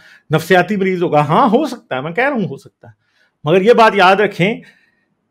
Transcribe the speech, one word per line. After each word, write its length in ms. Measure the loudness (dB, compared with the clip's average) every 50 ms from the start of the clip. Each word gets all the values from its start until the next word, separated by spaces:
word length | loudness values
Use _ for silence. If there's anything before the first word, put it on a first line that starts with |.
| _ _ _ _ _ -4
नफसियाती 460 | -4 -2 0 2 2 2 2 0 -2
मरीज 240 | -4 -2 -2 -2 -2
होगा। 200 | -2 0 0 0
हाँ, 280 | 0 2 0 0 2 2
हो 160 | 0 0 -2
सकता 280 | -4 -8 -12 -12 -10 -8
है, 60 | -8
मैं 120 | -8 -6 -6
कह 140 | -4 -4
रहा 100 | -2 -4
हूँ 100 | -4 -6
हो 100 | -8 -10
सकता 300 | -14 -18 -20 _ _ -20
है, 60 | -20 -20 _ _ _ _ _ _ _ _ _ -4
मगर 180 | 0 0 2 4
ये 100 | 4 4
बात 220 | 4 4 4 4
याद 260 | 4 4 4 4 2
रखें 400 | 0 -2 -2 -2 -2 -2 -4 -6 -10 -18 _ _ _ _ _ _ _ _ _ _ _ _